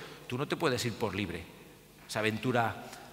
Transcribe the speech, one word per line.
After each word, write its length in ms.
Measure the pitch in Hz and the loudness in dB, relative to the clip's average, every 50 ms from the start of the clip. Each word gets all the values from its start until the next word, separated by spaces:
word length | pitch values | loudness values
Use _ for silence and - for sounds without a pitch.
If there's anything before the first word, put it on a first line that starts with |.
| - - - - - - | -12 -12 -14 -14 -8 -4
Tú 100 | 127 123 | -2 -2
no 100 | 143 - | 0 -2
te 100 | 175 151 | 0 2
puedes 260 | 170 156 123 120 117 | 4 4 4 4 2
ir 80 | 123 104 | 0 0
por 220 | - 120 107 90 | 0 0 0 2
libre. 280 | 98 104 85 85 85 85 - - - - - - - - - - - - - | 0 0 -2 -2 -6 -8 -10 -14 -16 -18 -18 -20 -20 -20 -20 -20 -20 -14 -4
Esa 120 | - 113 | 0 2
aventura 640 | 107 107 110 110 - 131 120 120 117 110 107 - - - - - - - | 4 4 2 2 2 4 4 6 4 4 2 -2 -8 -12 -12 -14 -14 -16